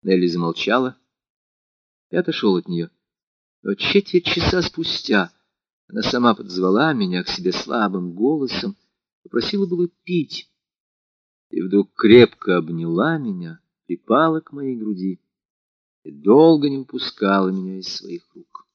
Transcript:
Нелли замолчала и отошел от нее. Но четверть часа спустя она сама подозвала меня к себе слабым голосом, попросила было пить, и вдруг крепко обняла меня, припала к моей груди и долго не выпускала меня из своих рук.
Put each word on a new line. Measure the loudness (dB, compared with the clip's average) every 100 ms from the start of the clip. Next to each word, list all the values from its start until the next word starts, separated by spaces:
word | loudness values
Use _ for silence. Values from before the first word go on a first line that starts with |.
Нелли | 2 2 2
замолчала | -2 -4 -4 -2 0 -2 -8 _ _ _ _ _ _ _ _ _ _ _
и | -4
отошел | -2 0 0 0
от | -2
нее. | -6 -6 _ _ _ _ _ _ _
Но | -8
четверть | -4 0 0 2 -2 0
часа | -2 0 -2
спустя | -4 -6 -6 -6 0 0 0 _ _ _ _ _ _
она | -6
сама | -4 0 2
подозвала | 0 -4 -2 2 2 2
меня | 0 -2 -2
к | -6
себе | -4 -4
слабым | -4 -6 -4 -2 -4 -8
голосом, | -2 -2 0 -4 -6 -8 -12 _ _ _ _
попросила | -8 -6 -4 -4 -2
было | -2 -4 _
пить, | -4 -4 -4 -10 -18 _ _ _ _ _ _ _ _ _ _
и | -8
вдруг | 0 0 0
крепко | 0 8 10 8 4 0 0
обняла | 0 -6 -4 -2 0 -2
меня, | -6 -8 -12 -16 _ _ _
припала | -12 0 2 2 0
к | -6
моей | -10 -8 -6
груди | -6 -4 -6 -8 _ _ _ _ _ _ _ _
и | -20
долго | -4 4 8 8 6 2
не | -4
выпускала | -8 -10 -10 -4 0 2 0
меня | -2 -6 -10
из | -12
своих | -14 -12 -14 _
рук. | -20 -20 -20 _